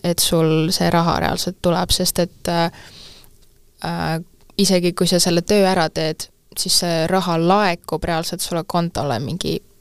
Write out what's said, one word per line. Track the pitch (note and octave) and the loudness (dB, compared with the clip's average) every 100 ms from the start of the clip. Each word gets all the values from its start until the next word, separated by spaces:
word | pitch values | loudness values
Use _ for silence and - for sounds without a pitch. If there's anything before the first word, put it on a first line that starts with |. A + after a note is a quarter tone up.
et | F3 E3+ | -2 0
sul | - E3+ D#3+ D#3 D#3+ | 0 2 2 2 0
see | - E3+ | 0 2
raha | E3+ E3+ - | 2 2 0
reaalselt | - F#3 F3 - | 0 -2 -4 -4
tuleb, | F3 E3+ F3+ | -2 0 0
sest | - F3+ - | 0 0 -2
et, | F3 - - | -4 -4 -4
äh, | E3+ E3+ - - - - - - - _ _ _ _ E3 | -2 -2 -4 -18 -20 -20 -20 -20 -20 _ _ _ _ -8
äh, | E3+ D#3+ E3 - _ - - | -4 -4 -4 -8 _ -10 0
isegi | G3 F#3 F3 | 2 2 2
kui | E3+ F3 | 0 2
sa | F3+ | 2
selle | F3+ E3+ | 2 2
töö | - G#3 F#3+ | 2 2 4
ära | F#3 D#3 | 2 0
teed, | D#3+ D#3+ D#3 - _ _ - | -2 -4 -4 -12 _ _ -8
siis | F#3 - | -2 0
see | F3 E3 D#3+ | 0 0 2
raha | F#3+ F3 E3 | 0 2 2
laekub | E3+ G3+ G3+ E3+ - D#3+ | 4 4 2 -2 -4 -4
reaalselt | - D#3+ E3+ F3 | -2 -2 -4 -6
sulle | - E3+ D#3 | -4 -4 -2
kontole | F3 E3+ G#2 C#3 A#2 | -2 -2 -2 -2 -2
mingi | - F3 D3+ E3 - _ | -4 -4 -4 -6 -8 _